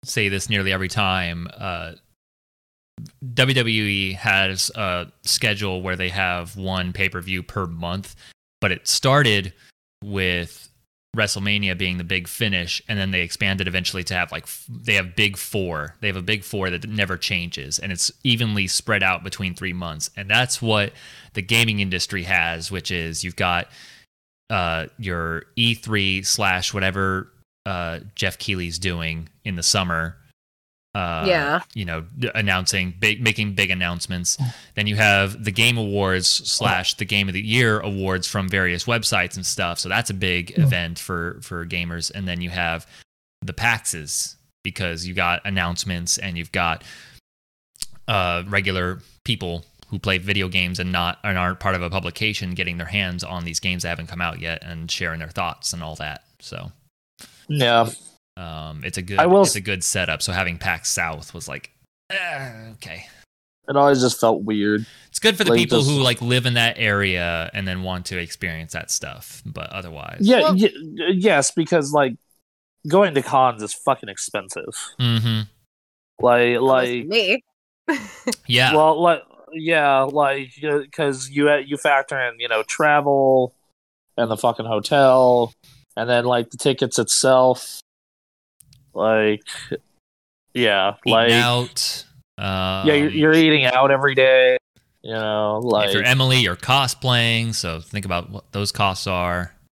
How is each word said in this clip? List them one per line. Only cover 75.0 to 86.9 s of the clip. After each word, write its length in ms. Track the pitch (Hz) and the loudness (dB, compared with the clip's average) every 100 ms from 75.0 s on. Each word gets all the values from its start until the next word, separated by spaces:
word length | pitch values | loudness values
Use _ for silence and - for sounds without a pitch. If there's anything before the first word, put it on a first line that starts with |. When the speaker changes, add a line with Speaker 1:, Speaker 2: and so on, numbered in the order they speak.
Speaker 1:
Mm-hmm. 400 | 123 113 113 110 107 _ _ _ _ _ _ _ | 0 2 0 -2 -4 _ _ _ _ _ _ _
Speaker 3:
Like, 380 | 123 120 120 120 | 4 6 4 4
Speaker 2:
Almost 40 | 131 131 127 | 4 4 2
Speaker 3:
like 160 | 123 143 | -2 -2
Speaker 2:
me. 380 | 220 190 240 _ _ _ _ - | -2 0 -2 _ _ _ _ -6
<laughs> 580 | 285 208 - - - - | -6 -6 -10 -8 -8 0
Speaker 1:
Yeah. 280 | 120 127 | 4 6
Speaker 3:
Well, 260 | 151 156 156 | 6 6 6
like, 220 | 170 156 - - - | 4 4 -2 -20 -16
yeah, 480 | 160 160 165 143 135 | -8 2 4 6 6
like, 500 | 135 143 143 139 131 135 | 4 4 2 2 -4 -8
uh, 180 | 151 147 139 | -2 -2 -2
'cause 380 | - 147 131 131 | -2 0 0 -4
you, 180 | 139 147 | 2 4
uh, 60 | 147 | 4
you 200 | 139 143 | 2 -2
factor 420 | 156 139 139 139 | 2 2 2 -2
in, 180 | 123 117 | -4 -4
you 100 | 120 | -2
know, 140 | 113 | 0
travel 880 | 110 - 151 147 143 139 135 131 127 _ _ _ _ _ _ - | 0 2 4 4 4 4 6 4 4 _ _ _ _ _ _ -2
and 120 | 117 | -2
the 60 | 110 | 2
fucking 300 | 123 117 110 | 0 0 -2
hotel, 840 | 110 104 147 135 131 127 123 113 _ _ - _ - | -2 2 6 8 8 6 6 2 _ _ -20 _ -6
and 120 | 113 | 0
then, 140 | 120 120 | 2 2
like, 240 | 123 117 | 0 0
the 60 | 123 | -2
tickets 400 | 147 131 123 | 0 2 0